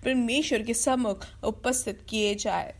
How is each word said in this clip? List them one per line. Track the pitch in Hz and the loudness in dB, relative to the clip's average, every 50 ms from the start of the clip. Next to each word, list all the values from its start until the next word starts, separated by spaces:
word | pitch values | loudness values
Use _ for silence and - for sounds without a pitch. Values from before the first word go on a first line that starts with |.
| - | 2
परमेश्वर | 240 262 254 240 233 233 285 311 302 285 226 | 2 2 2 2 4 2 2 2 2 2 0
के | - - 233 | 0 0 0
सम्मुख | - - - 262 254 247 214 196 - - - - - - | 2 2 2 2 2 2 0 -2 -4 -6 -14 -14 -6 -4
उपस्थित | 220 220 - - 254 254 254 - 233 196 - - - | -4 -4 -2 -2 0 0 0 0 -2 -6 -8 -8 -4
किए | - 220 214 208 202 | -2 0 2 2 0
जाए। | 202 - 214 180 175 156 - - - | 0 0 -2 0 -2 -2 -4 -10 -14